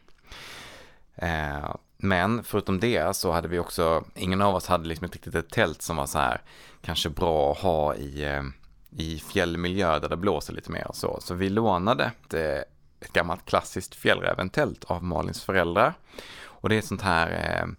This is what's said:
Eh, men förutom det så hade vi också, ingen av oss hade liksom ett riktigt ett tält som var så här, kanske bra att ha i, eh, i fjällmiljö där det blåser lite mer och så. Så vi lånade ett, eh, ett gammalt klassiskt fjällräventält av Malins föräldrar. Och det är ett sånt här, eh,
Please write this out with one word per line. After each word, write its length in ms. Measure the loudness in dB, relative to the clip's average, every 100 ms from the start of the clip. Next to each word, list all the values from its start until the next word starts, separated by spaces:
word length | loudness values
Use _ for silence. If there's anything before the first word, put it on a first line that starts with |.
| _ -20 -20 -18 -16 -16 -18 -20 -20 -20 -18
Eh, 600 | -6 -2 -2 -2 -4 -6 -8 _ -4
men 480 | 2 4 2 0
förutom 360 | -2 -2 0 2
det 360 | 2 2 2 0
så 160 | 0
hade 160 | 0 0
vi 100 | -2
också, 460 | -2 2 2 2 -2
ingen 280 | -6 0 4
av 120 | 4
oss 120 | 2 2
hade 220 | 0 0
liksom 160 | -6
ett 80 | -6
riktigt 220 | -10 -4
ett 160 | -4 -2
tält 320 | 2 2 0
som 140 | -4 -2
var 100 | -2
så 120 | 2
här, 220 | 0 0 -8 -20 -20 -12
kanske 280 | -6 -2 -2
bra 420 | 0 2 4 4
att 60 | 2
ha 360 | 2 2 2
i, 300 | 0 -6 -4
eh, 180 | -4 -4 -6 -12 -20 -20 -16
i 280 | -8 -6 -6
fjällmiljö 800 | -2 0 2 0 0 2 2 2
där 100 | 0
det 80 | 0
blåser 360 | 0 0 -4
lite 180 | -10 -8
mer 160 | -8 -6
och 80 | -4
så. 220 | -4 -4
Så 140 | -6
vi 140 | -2 2
lånade 560 | 2 4 4 2 2
ett, 300 | 0 -4 -4
eh, 240 | -2 0 -2 -6 -14 -20 -20
ett 120 | -2
gammalt 320 | 0 0 -2
klassiskt 500 | 0 0 0 -8 -10
fjällräventält 880 | -2 2 2 2 0 -2 0 -2 -2
av 200 | -6 -4
Malins 380 | -2 -2 -2 -4
föräldrar. 520 | 0 2 4 4 4 2 -16 -18 -18 -18
Och 240 | -18 -4 0
det 60 |
är 40 | 2
ett 60 |
sånt 180 | 0 -2
här, 580 | 2 4 2 0 -2 -2
eh, 40 | -4